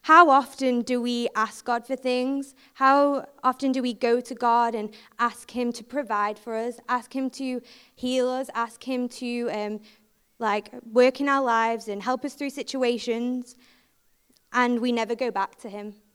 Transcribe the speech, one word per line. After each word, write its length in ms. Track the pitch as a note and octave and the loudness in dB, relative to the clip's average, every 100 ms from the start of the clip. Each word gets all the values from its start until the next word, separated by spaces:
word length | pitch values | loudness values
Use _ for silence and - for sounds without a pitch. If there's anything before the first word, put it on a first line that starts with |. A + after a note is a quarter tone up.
How 280 | - D#4+ E4+ | 8 8 10
often 520 | C4+ B3 - C4+ B3 | 6 4 -2 0 0
do 200 | A#3 B3 | 0 -2
we 260 | A#3+ A#3+ A#3 | 0 -2 -2
ask 300 | G#3+ A3 - | -2 -4 -4
God 220 | - A#3+ A#3+ | -4 -4 -4
for 100 | C4 | -6
things? 580 | B3+ B3+ B3+ C#4 C#4 _ - | -2 -2 -2 -4 -6 _ -20
How 520 | - C4+ C#4 C#4+ C#4 - - | 2 4 6 4 0 -6 -2
often 300 | B3+ B3+ C4+ | -2 0 -2
do 100 | C4 | 0
we 100 | B3 | -2
go 280 | A3 A#3 A#3+ | 0 2 2
to 140 | B3 | -2
God 400 | B3 A#3+ A#3 A#3 | -2 2 2 2
and 200 | A3 G#3+ - - - | -2 -8 -12 -20 -4
ask 320 | A#3+ - - | -4 -4 -10
him 220 | A#3+ A#3+ | -4 -4
to 100 | A#3 | -4
provide 560 | A3+ C4+ A#3 G#3 G#3 G#3 | -8 -8 -4 -2 -2 -4
for 160 | - | -8
us, 240 | A3 A#3 A#3+ - | -6 -6 -8 -4
ask 260 | B3 - | -4 -4
him 140 | C4+ C4 | -6 -4
to 300 | - C4 B3 - - _ | -4 -6 -6 -8 -20 _
heal 340 | - B3+ B3+ B3+ | -8 -2 0 0
us, 200 | B3+ C4+ | -2 -4
ask 300 | A3+ A#3 - | -6 -6 -8
him 240 | B3 B3+ B3 | -6 -4 -4
to, 400 | - B3 A#3+ A#3+ | -6 -6 -4 -4
um, 300 | G#3+ G#3 G#3+ G#3+ _ _ _ _ _ | -4 -6 -8 -12 _ _ _ _ _
like, 320 | A3 G#3 G#3 G#3 A#3 | -2 -2 -6 -20 0
work 280 | A3+ B3+ C4 | 4 4 4
in 80 | C#4+ | 0
our 140 | C#4 | 2
lives 460 | B3+ A3+ A3+ A#3 G#3 | 2 2 2 -2 -6
and 140 | G3+ | -6
help 220 | G3 B3+ | -2 -4
us 100 | C#4+ | -4
through 160 | - C#4+ | -6 -8
situations, 1040 | C#4+ - C4+ B3 A#3+ - A#3 A#3+ B3+ B3 - _ _ _ _ _ _ _ _ _ | -6 -6 0 0 0 -2 -2 -2 -4 -8 -20 _ _ _ _ _ _ _ _ _
and 280 | B3 A#3+ A#3+ | 0 0 0
we 120 | B3 | 0
never 220 | A#3 A3 | 0 -2
go 160 | A3+ B3 | -2 -2
back 280 | G3 G3 - | -2 -6 -8
to 100 | A3+ | -14
him? 260 | G3+ G#3 G#3 _ | -12 -14 -16 _